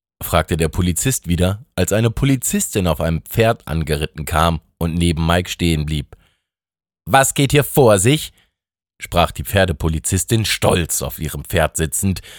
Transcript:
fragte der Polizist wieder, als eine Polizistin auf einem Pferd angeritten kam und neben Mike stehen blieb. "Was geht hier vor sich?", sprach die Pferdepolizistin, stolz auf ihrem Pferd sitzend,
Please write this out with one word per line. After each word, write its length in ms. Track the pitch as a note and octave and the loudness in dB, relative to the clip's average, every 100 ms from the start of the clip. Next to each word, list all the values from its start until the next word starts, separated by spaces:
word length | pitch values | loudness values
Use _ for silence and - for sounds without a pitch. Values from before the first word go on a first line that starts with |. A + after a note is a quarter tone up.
| _ - | _ -16
fragte 360 | - E2+ D#2 E2 | -2 -2 0 0
der 100 | D#2+ | -2
Polizist 600 | - F2+ E2+ C3 B2+ E2 | 0 0 0 -2 -2 -2
wieder, 360 | E2+ F2+ G2+ - - | 0 0 -2 -6 -4
als 160 | F2+ | 0
eine 180 | G2+ A#2 | 2 0
Polizistin 760 | - C#3 C3+ - G#2 - A2 F2+ | 0 0 0 0 -4 -2 -2 0
auf 140 | D#2 | 0
einem 220 | E2 D#2+ | 0 -2
Pferd 440 | - - A2 A#2+ - | -2 0 0 0 -4
angeritten 600 | D#2+ D2 D2+ D#2 - D2 | -4 -2 -2 -4 -8 -4
kam 340 | D#2 E2 D#2+ - - | 0 2 0 -6 -6
und 180 | E2 | -4
neben 320 | E2+ E2+ D#2+ E2 | 0 0 2 0
Mike 220 | F2 F2+ | 0 -2
stehen 380 | - E2+ D#2+ D2+ | -2 0 0 -2
blieb. 280 | D2+ C#2 - _ _ _ _ _ _ _ _ - | -4 -6 -14 _ _ _ _ _ _ _ _ 0
"Was 240 | C3 C3 | 2 2
geht 200 | - C#3 | 2 2
hier 120 | D3 | 4
vor 340 | C3 - B2 G2+ | 2 4 6 6
sich?", 340 | A#2 D#3 - - _ _ _ _ _ _ | 4 2 -2 -14 _ _ _ _ _ _
sprach 300 | - F2 E2 | -4 0 0
die 140 | - | -2
Pferdepolizistin, 1000 | D2 G2 F#2 D2+ D#2+ D#2+ - F#2+ - A2+ | -2 2 2 0 -2 -2 -2 -2 0 0
stolz 560 | G#2+ - - F#2 D#2 - | 0 0 0 0 0 -4
auf 180 | C2 - | -6 -6
ihrem 260 | D2+ D2 - | -8 -8 -4
Pferd 320 | F2+ D#2 - | 0 0 0
sitzend, 420 | D#2+ - G2 F2+ - | -4 -2 -2 -4 -8